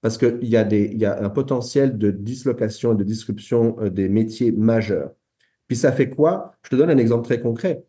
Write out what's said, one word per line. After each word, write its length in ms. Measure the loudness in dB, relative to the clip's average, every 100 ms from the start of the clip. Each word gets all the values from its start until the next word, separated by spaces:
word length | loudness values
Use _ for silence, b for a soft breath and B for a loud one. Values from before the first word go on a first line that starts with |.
Parce 160 | -2 2
qu'il 300 | 0 0 0
y 100 | 2
a 60 |
des, 260 | 2 2 0
il 60 | 0
y 80 | -2
a 180 | -2
un 60 | -4
potentiel 720 | -4 -2 -2 -2 0 0 2
de 100 | 0
dislocation 840 | 0 -6 -6 -4 -2 -4 -2 0
et 20 | 0
de 80 |
disruption, 720 | 0 -4 -6 -10 -2 2 2 0
euh, 100 | -4
des 180 | -2 0
métiers 420 | 2 0 0 0
majeurs. 600 | 2 2 2 0 -2 -4 -12 _ _ _ _ _
Puis 100 | 0
ça 140 | 0
fait 200 | 2 -2
quoi ? 400 | 2 0 0 -6 _
Je 80 | -4
te 60 | 2
donne 160 | 4
un 60 | 4
exemple 260 | 4 2 0
très 140 | -2
concret. 460 | -2 -2 -2 -4